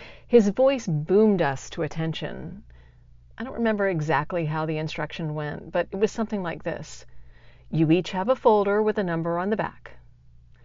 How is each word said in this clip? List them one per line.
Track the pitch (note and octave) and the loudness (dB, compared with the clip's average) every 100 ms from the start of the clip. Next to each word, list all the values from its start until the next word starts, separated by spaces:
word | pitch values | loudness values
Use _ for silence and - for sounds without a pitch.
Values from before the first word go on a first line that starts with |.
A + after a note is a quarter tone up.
| - - - | -20 -20 4
His | A#3 G3+ | 6 6
voice | G3+ C4 C4+ G#3+ | 4 2 2 0
boomed | D3+ D3+ F#3+ G#3+ G3 | -2 2 4 6 4
us | D3 C3+ - | 2 -2 -6
to | - | -6
attention. | D#3 - D#3+ D#3+ C#3+ B2+ C#3 G3 - - - - - - - - | -4 -4 -4 -4 -8 -8 -12 -14 -18 -20 -20 -20 -20 -20 -18 -12
I | |
don't | B3 - | -10 -2
remember | A#3 G#3 G3 | 0 2 0
exactly | E3+ D3+ C#3 D#3 F3+ D#3 | 0 0 0 0 -2 -2
how | D#3 D#3 | -2 -2
the | D#3 | -2
instruction | D#3 - D3+ - D#3 | -4 -6 -8 -6 -6
went, | D3+ D3+ E3 - | -4 -6 -8 -4
but | F3+ - | -4 -2
it | G3 | 0
was | G#3 | 0
something | - G#3+ G#3 | 0 -4 -4
like | F3 - | -6 -6
this. | F3 - D#3+ - - - - - - - - | -6 -8 -10 -16 -16 -18 -18 -20 -20 -20 -4
"You | D3+ D#3 | 2 4
each | E3+ F3 | 4 2
have | F#3+ G#3 | -2 0
a | B3+ | 2
folder | B3+ G#3+ G3+ G#3 | 4 6 4 2
with | G#3+ G#3+ | 2 0
a | |
number | F#3 E3 E3 E3+ | -2 -2 -2 -2
on | F#3+ | -2
the | G#3+ | -2
back. | D#3+ - - - - - - - - - | -4 -8 -20 -20 -20 -20 -20 -20 -20 -20